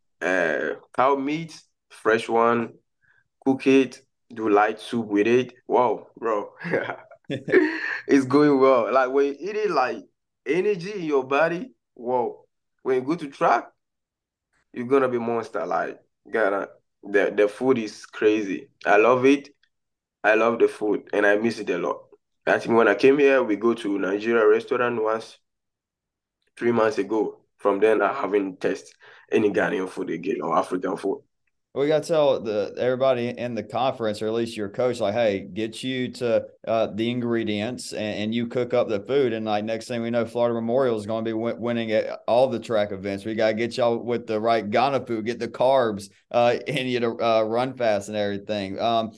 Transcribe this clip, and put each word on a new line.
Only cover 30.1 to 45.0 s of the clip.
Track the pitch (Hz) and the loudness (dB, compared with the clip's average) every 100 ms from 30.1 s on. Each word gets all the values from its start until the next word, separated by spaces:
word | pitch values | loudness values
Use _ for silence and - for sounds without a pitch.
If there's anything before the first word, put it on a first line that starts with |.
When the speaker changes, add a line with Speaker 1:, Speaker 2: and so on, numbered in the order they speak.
Speaker 1:
again | 82 80 73 | -6 -4 -4
or | 78 82 | -2 -2
African | 85 92 92 - | -2 -4 -4 -4
food. | 98 - - _ _ _ _ | -6 -6 -10 _ _ _ _
Speaker 2:
We | 123 147 | -2 0
gotta | 156 151 | 0 0
tell | 160 143 113 | 2 2 2
the, | 107 104 95 - | 0 -2 -2 -2
everybody | 123 123 135 123 120 | -2 2 2 2 -2
in | 120 120 | -4 -6
the | 113 | -6
conference, | 101 117 131 123 110 104 | -6 -4 -2 -2 -4 -2
or | 107 | -4
at | |
least | 113 117 110 | -2 -4 -6
your | 101 | -8
coach, | - 123 117 | -2 -2 0
like, | 101 | -2
"Hey, | 113 113 98 | 2 0 0
get | 73 95 110 - | -6 -6 -8 -6
you | 127 127 123 | -6 -4 -6
to, | - 120 110 - - - | -4 0 0 -2 -10 -4
uh, | 113 107 | -2 -2
the | 98 117 | -2 -4
ingredients | 123 120 113 107 104 110 120 - | -2 -2 -2 -2 -2 -4 -6 -10
and, | 107 107 92 | -6 -6 -4
and | 107 | -4
you | 117 117 | -4 -4
cook | 127 123 | -4 -2
up | 123 113 | 0 0
the | 101 | -4
food." | 104 139 123 | -2 0 0
And, | 113 110 | -2 -2
like, | 104 | -2
next | 110 113 - | -2 -6 -6
thing | 120 | -6
we | 117 | -2
know, | 120 | -2
Florida | 117 123 120 | -2 0 0
Memorial | 117 113 127 127 110 | 0 0 0 2 0
is | 104 | -4
gonna | 113 | -4
be | 113 | -4
win-, | 113 117 113 | -4 -4 -4
winning | 117 117 113 | -4 -2 0
at | 107 - - - | 0 0 -6 0
all | 117 131 | 2 2
the | 113 | 0
track | 117 110 104 | -2 -2 -2
events. | 95 101 98 | -4 -6 -6
We | 110 | -6
gotta | 113 110 | 0 0
get | 110 117 120 | 0 -2 0
y'all | 120 117 | 0 0
with | 113 117 117 | -2 -6 -2
the | 107 | -2
right | 113 117 101 | 2 0 2
Ghana | 117 139 131 | 2 2 0